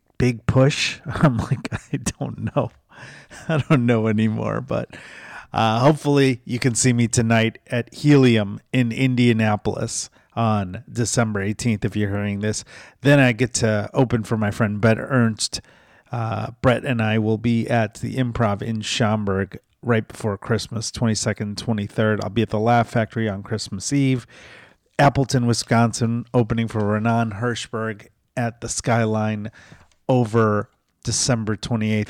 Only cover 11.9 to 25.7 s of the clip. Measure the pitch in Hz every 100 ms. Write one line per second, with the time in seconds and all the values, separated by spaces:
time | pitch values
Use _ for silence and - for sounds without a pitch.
11.9 | 104 104 101 101 101 107 107 - - -
12.9 | _ 135 143 127 110 127 - 113 107 101
13.9 | - 127 120 104 113 104 - 110 104 117
14.9 | 110 - 131 113 107 - - - _ _
15.9 | _ _ 120 113 107 113 117 131 117 143
16.9 | 120 110 110 107 110 117 117 110 120 107
17.9 | - 117 110 123 113 110 101 110 113 101
18.9 | - 110 107 104 95 95 - _ _ 117
19.9 | 113 - - 110 98 - 110 - 110 -
20.9 | - 117 107 110 104 104 101 - 110 101
21.9 | - 110 104 98 107 107 107 113 120 110
22.9 | 120 110 113 110 98 104 107 - 98 -
23.9 | 143 135 127 - - - - - _ _
24.9 | - 139 135 131 131 120 113 -